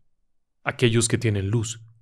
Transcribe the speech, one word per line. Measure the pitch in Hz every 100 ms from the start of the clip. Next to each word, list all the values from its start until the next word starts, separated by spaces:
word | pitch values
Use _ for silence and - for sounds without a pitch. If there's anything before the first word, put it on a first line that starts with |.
| _ _ _ _ _ _
Aquellos | - - 120 117 113
que | 113
tienen | 113 104 98
luz | 117 110 - - _